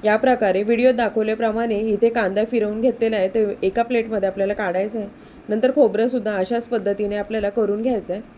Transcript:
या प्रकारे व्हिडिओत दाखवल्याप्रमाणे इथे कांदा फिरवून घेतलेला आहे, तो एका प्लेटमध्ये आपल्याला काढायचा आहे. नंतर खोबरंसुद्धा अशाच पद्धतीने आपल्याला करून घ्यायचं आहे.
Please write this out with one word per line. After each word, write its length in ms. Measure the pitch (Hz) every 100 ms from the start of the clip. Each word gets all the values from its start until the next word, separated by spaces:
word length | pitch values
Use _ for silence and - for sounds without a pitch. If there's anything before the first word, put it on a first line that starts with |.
या 120 | 214 220
प्रकारे 460 | 254 240 202 185
व्हिडिओत 320 | 208 233 254
दाखवल्याप्रमाणे 840 | 240 220 220 214 220 226 214 233 208
इथे 280 | 220 202 226
कांदा 340 | 233 196 196 233
फिरवून 300 | 240 208 214
घेतलेला 360 | 247 - 226 220
आहे, 120 | 190
तो 100 | 226 208 -
एका 200 | 190 233
प्लेटमध्ये 460 | 233 240 220 220 190
आपल्याला 260 | 196 196
काढायचा 440 | 202 196 180 202 226
आहे. 100 | 196 - - - -
नंतर 220 | 214 254
खोबरंसुद्धा 600 | 277 233 202 240 247 214
अशाच 340 | 202 185 233 233
पद्धतीने 480 | 233 196 202 208 208
आपल्याला 340 | 202 220 202
करून 320 | 214 202 208
घ्यायचं 300 | 233 233 -
आहे. 100 | 190 -